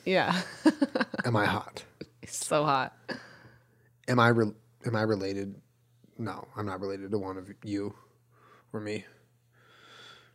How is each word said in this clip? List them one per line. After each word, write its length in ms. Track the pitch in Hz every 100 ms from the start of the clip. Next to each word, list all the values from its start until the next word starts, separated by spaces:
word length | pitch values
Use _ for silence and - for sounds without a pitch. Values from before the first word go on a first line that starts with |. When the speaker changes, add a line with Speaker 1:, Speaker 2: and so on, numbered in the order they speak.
Speaker 1:
Yeah. 360 | - 185 113 180 - - 311 302
<laughs> 420 | 269 262 - -
Speaker 2:
Am 100 | 120
I 120 | 110 98
hot? 360 | 95 - - - - - _
Speaker 1:
It's 240 | - - -
so 180 | 156
hot. 300 | 151 135 - - - - - - - - _ _ _ _ -
Speaker 2:
Am 120 | 123
I 80 | 117
re-, 240 | 117 107 - _ _
am 100 | 120
I 80 | 113
related? 540 | 110 104 98 98 98 98 - _ _ _ _ -
No, 280 | 110 101 - 107
I'm 100 | 101
not 140 | 95
related 300 | 98 98 98
to 80 | 104
one 180 | 95 95
of 140 | 92 104
you 300 | 110 101 104 - - _ _ _ - - _
or 80 | 110
me. 240 | 104 104 - - _ _ _ _ _ - - - - - -